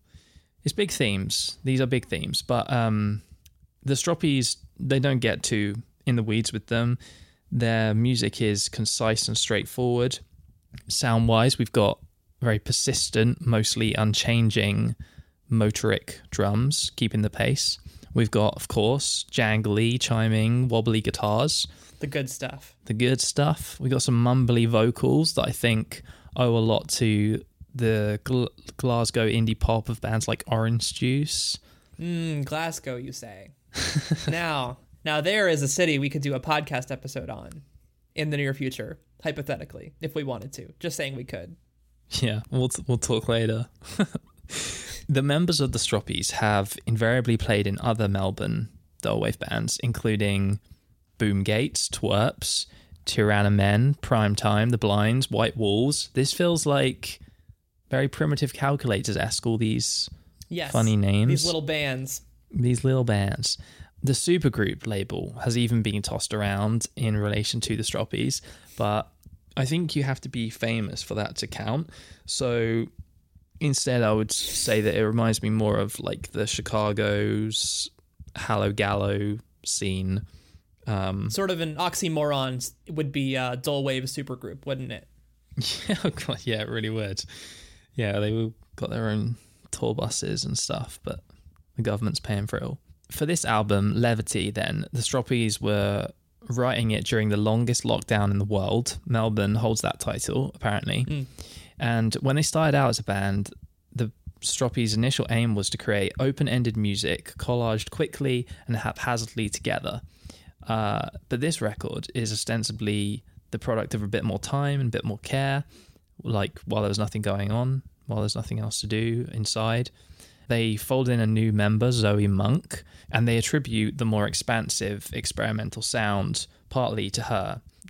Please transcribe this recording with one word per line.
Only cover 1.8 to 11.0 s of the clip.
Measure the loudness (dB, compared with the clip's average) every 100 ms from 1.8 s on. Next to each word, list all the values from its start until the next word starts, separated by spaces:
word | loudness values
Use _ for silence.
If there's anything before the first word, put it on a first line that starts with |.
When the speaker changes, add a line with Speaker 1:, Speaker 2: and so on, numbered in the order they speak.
| 2
Speaker 1:
big | 0 -2
themes, | -6 -4 -4
but, | -2 -2 0
um, | 0 2 2 0 -2 -8 -20 _ _ _ _
the | -2
Stroppies, | 0 0 0 2 2 0 -4 -10 -10
they | 0 2
don't | 2 2
get | 2 0
too | 0 0 0 -4 -10 _ -2
in | 0
the |
weeds | 2 0 0
with | -4 -2
them. | 0 2 0 -4 -20 -20 _ _
Their | 0 2 2 2
music | 2 2 2 0 0
is | 0 0 -2
concise | -2 -2 0 0 0 0
and | -2
straightforward. | 0 0 -2 -2 0 2 0 -2 -10 -20 -20 _ _ -18 -6
Sound-wise, | -2